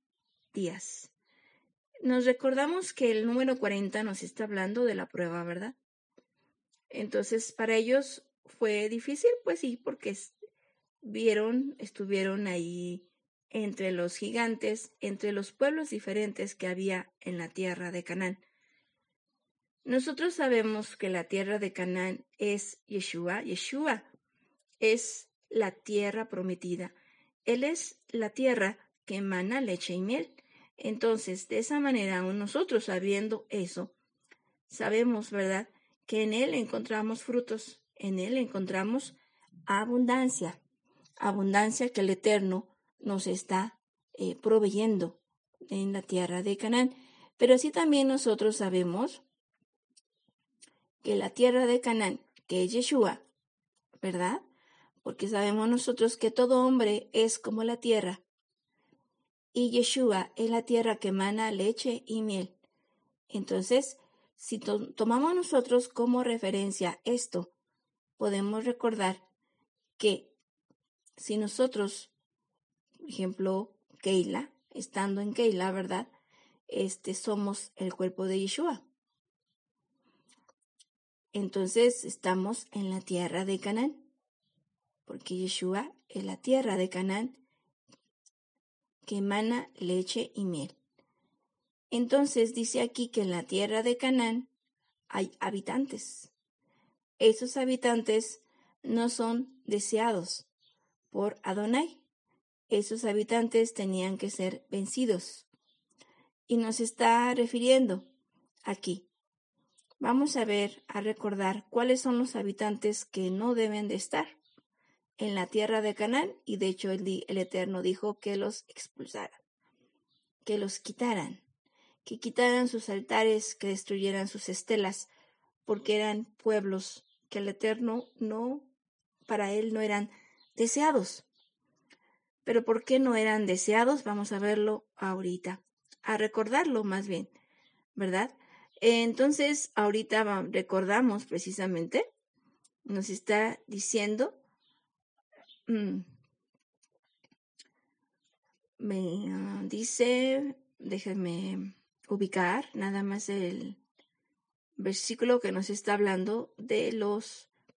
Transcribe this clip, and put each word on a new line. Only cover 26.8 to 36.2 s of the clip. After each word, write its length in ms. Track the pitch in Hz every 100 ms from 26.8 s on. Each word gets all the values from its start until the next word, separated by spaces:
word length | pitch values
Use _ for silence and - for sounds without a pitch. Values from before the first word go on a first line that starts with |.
| 180 _ _ _ _ _
Él 180 | - 240
es 360 | 277 339 - - _
la 220 | 233 214
tierra 480 | 233 262 240 196 220 _ _
que 120 | - 196
emana 440 | 196 185 190 254
leche 320 | 240 175 -
y 80 | 180
miel. 340 | 190 269 - _ _ _ _ -
Entonces, 680 | 220 220 226 220 - 185 -
de 100 | 220
esa 200 | 233 294
manera, 420 | 285 247 196 185
aún 180 | 185 202
nosotros 480 | 208 285 370 226 220
sabiendo 600 | 185 196 196 214 220 -
eso, 440 | 208 175 - 190 _ _ _ _ - _ _ _
sabemos, 640 | - 214 214 247 220 233
¿verdad?, 380 | 202 190 190 233 _ _ _ -
que 160 | 220